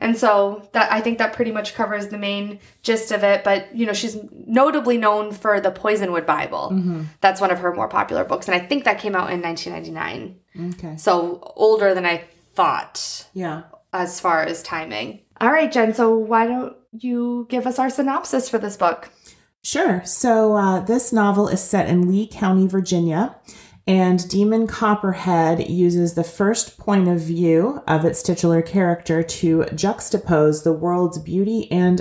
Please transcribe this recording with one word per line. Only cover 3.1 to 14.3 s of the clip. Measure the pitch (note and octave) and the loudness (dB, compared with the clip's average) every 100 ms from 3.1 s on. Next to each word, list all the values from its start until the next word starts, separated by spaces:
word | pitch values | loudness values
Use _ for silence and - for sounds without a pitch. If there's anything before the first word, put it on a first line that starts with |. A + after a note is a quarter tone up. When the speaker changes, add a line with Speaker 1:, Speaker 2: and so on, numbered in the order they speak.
Speaker 1:
of | G#3 | 0
it. | G3+ G3 | 2 2
But, | G3+ G3 F#3+ | 2 0 -2
you | A#3 A3+ | -4 -2
know, | |
she's | G3+ A#3 G#3+ G#3 | -2 -4 -8 -14
notably | - - A3+ C#4+ D4+ A#3 A#3+ | -16 -2 2 4 2 0 2
known | G#3+ G#3 G#3+ | 2 2 -2
for | G3+ G#3+ G3+ | -4 0 2
the | G3 | 0
Poisonwood | F#3 G#3+ G#3+ F#3+ E3+ E3 | -2 0 0 0 -2 0
Bible. | D3+ - E2 - | -2 -2 -6 -2
Speaker 2:
Mm-hmm. | F#3+ F3+ E3 D#3 - | -2 -2 -4 -8 2
Speaker 1:
That's | G3 F#3+ | 2 2
one | G3 | 0
of | F3 | 0
her | F3 | -2
more | - - | -2 -2
popular | - G2 E2+ | -2 -2 -2
books. | - B2 - | -2 -2 -2
And | F3+ | -2
I | F3+ | 0
think | C#4+ | -2
that | A#3 G#3+ | 0 -2
came | G#3+ | -2
out | F#3 - | -4 -2
in | F3 | -4
nineteen | E3+ E3 F3+ | -6 -8 -8
ninety-nine. | E3 E3 D#3+ E3 - F#3 - _ F3+ F3 | -10 -10 -8 -8 -8 -12 -18 _ -12 -10
Speaker 2:
Okay. | F3 E3 D#3 | -10 -12 -6
Speaker 1:
So | G3+ F3 E3+ F3 - - | 0 0 0 -6 -12 2
older | A3 G#3+ G3+ | 4 4 4
than | F#3 | 2
I | F3 E3+ - - - | 0 -4 -8 -20 -12
thought. | - E3 A2+ - - - - - | 0 2 0 -6 -10 -10 -10 -14
Speaker 2:
Yeah. | F#3+ F3 D#3 - - - | -10 -8 -8 -14 -20 -10
Speaker 1:
As | F#3 F3+ - | -6 -4 -2
far | F#3 | 0